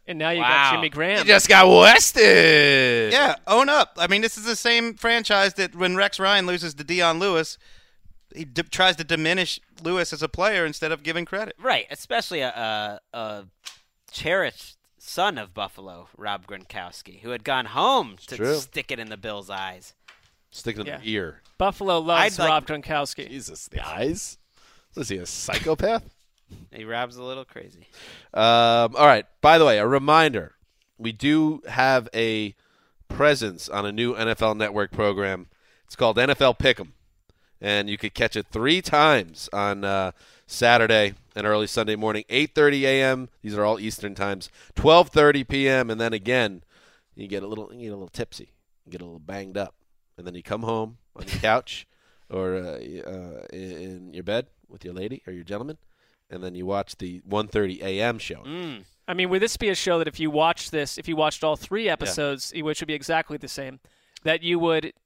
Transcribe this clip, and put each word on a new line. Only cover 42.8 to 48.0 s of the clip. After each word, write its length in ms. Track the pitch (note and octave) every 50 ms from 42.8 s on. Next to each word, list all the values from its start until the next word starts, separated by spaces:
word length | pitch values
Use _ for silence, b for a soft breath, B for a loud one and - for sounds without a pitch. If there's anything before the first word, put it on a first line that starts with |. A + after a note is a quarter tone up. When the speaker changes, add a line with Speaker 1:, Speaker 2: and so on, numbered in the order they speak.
| C3+
Speaker 3:
A 160 | C3+ C3+ C3+ C3+
M. 260 | C3 C3 C3 C3 A#2+ _ _
These 140 | - G#2 G#2 G#2
are 60 | G#2
all 160 | G#2+ A2 G#2
Eastern 340 | G#2 A2 G#2+ - - G#2 G2
times. 360 | G2 G2 G2+ G2 F#2+ - - b b b b b
Twelve 320 | b - D3 D#3+ F3 F3 D3
thirty 340 | - D#3 D3 D3 C#3+ C#3+ C3
P 240 | - C3+ C#3 C3+ C3+
M, 220 | C3+ C3 B2+ A#2
and 100 | A2+ A2
then 140 | A2+ A#2 A2+
again, 500 | G#2+ F#2+ A2 B2 B2+ A#2 G#2 F#2+ F2+ - _ b b b b b b b b _
you 120 | - G#2 G2
get 140 | G2 G2
a 60 | F#2+ G2+
little, 260 | G#2+ G#2+ G#2+ F#2+ -
you 60 | B2 A#2+
get 20 | A2
a 80 | G2+
little 140 | G2+